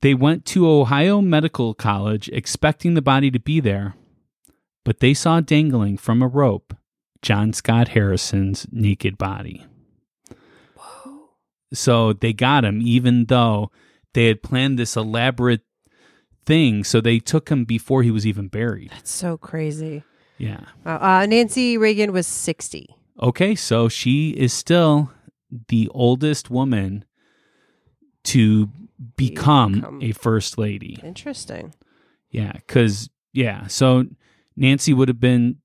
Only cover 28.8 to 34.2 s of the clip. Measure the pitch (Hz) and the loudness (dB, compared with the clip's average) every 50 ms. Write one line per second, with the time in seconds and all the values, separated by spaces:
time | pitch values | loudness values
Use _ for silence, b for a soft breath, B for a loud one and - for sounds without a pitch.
28.8 | 208 - _ _ 135 117 - - 139 123 - - - 147 151 143 123 101 95 104 | -20 -20 _ _ -20 -18 -6 -4 -4 -4 -4 -2 2 4 4 4 4 2 0 -2
29.8 | 113 - - 143 135 113 107 - - 117 113 110 101 - - - 110 104 101 101 | -4 -6 -12 -10 -8 -8 -8 -4 -2 -2 0 0 -2 -4 -6 -6 -6 -6 -6 -8
30.8 | 98 - - - - 156 180 - - 294 277 - - - - 87 82 156 151 _ | -12 -16 -18 -18 -18 -18 -18 -16 -14 -14 -14 -14 -14 -14 -14 -16 -16 -18 -20 _
31.8 | _ _ _ _ _ _ _ _ _ _ _ 117 107 101 - - _ _ - 131 | _ _ _ _ _ _ _ _ _ _ _ -8 -8 -8 -8 -14 _ _ 2 2
32.8 | 117 110 101 101 113 - _ _ _ _ _ 131 127 117 98 101 101 98 - - | 2 2 0 -4 -8 -14 _ _ _ _ _ -4 -4 -4 -4 -8 -12 -12 -4 0
33.8 | 135 131 127 127 127 - - _ | 2 4 4 2 2 -2 -6 _